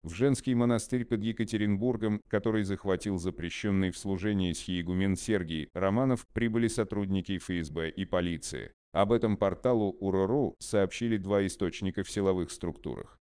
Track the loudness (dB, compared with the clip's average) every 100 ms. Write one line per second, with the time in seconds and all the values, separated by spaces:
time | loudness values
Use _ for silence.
0 | -10 0 2 2 2 2 4 2 0 -4
1 | -2 -2 -2 -2 -2 0 2 2 0 0
2 | 0 -2 -2 0 2 0 0 -2 0 0
3 | 0 -2 -2 -4 -8 -4 0 2 2 -2
4 | -4 -2 0 2 0 -2 -4 -4 0 0
5 | 2 0 0 -2 0 -6 -6 -2 2 2
6 | 2 0 -4 -2 0 2 0 0 -2 -2
7 | 0 -2 -2 -6 -2 -4 -2 -4 -4 -4
8 | -2 0 0 -2 -6 -10 -12 _ _ 0
9 | 4 4 2 2 0 2 2 2 2 0
10 | 0 2 2 2 0 -4 0 2 2 0
11 | 0 0 2 2 2 0 -4 -2 -4 -4
12 | -4 0 2 2 -2 -4 -8 -6 -8 -8
13 | -12 -18